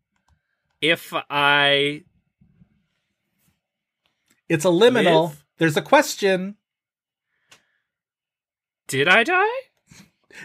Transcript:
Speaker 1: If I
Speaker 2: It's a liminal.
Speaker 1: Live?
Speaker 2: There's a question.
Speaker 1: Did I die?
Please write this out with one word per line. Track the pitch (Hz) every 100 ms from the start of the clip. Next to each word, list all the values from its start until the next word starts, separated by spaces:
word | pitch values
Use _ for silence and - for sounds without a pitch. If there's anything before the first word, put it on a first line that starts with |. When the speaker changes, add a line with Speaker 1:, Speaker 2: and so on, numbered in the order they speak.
| _ _ _ _ _ _ _ _
Speaker 1:
If | 147 165 - 165 -
I | 143 143 143 143 143 143 151 - _ _ _ _ _ _ _ _ _ _ _ _ _ _ _ _ _ _ _ _ _ _ _ -
Speaker 2:
It's | 165
a | 185
liminal. | 170 240 247 185 160 165
Speaker 1:
Live? | - _ -
Speaker 2:
There's | 165 151
a |
question. | - 294 277 - 196 185 190 208 _ _ _ _ _ _ _ _ _ _ _ _ _ _ _ _ _ _ _ _ _ _ -
Speaker 1:
Did | 135 147
I | 202
die? | 233 370 427 508 - _ _ - _ _ _ -